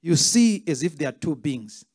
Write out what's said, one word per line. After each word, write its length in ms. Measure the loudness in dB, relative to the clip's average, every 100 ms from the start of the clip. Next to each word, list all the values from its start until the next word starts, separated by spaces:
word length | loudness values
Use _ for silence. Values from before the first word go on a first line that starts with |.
You 120 | 0
see 480 | 0 2 4 4 2 -4
as 160 | -4
if 160 | -4 -4
there 100 | -6
are 40 |
two 220 | -4 -6
beings. 520 | -4 -6 -6 -10 -20 -20